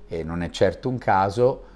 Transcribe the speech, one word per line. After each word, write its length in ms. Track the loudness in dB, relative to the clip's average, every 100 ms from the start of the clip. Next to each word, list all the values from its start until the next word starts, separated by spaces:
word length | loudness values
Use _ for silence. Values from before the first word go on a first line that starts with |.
| -12
e 140 | -8
non 180 | -6 -6
è 80 | -6
certo 400 | 0 0 0 -6
un 80 | -4
caso, 680 | 0 2 2 2 2 2 -10